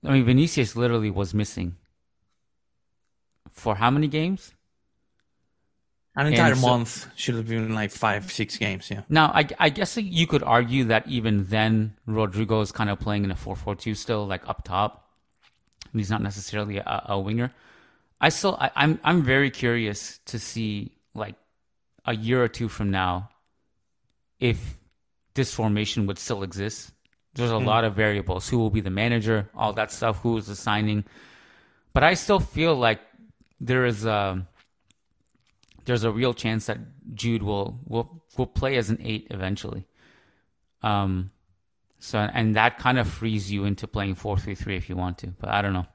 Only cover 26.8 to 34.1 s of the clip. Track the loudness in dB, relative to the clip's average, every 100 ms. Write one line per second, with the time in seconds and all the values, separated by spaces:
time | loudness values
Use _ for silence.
26.8 | -16 _ _ _ _ -4 0 2 4 4
27.8 | 4 2 2 2 -2 -4 0 0 2 0
28.8 | -2 0 0 0 2 0 -2 -2 -2 0
29.8 | -4 -2 -2 0 0 -2 -4 -8 -2 0
30.8 | 0 0 -4 -12 -20 -20 -20 _ _ _
31.8 | _ 4 4 4 4 2 2 0 2 4
32.8 | 4 2 -4 _ -20 _ _ _ 0 2
33.8 | 2 0 0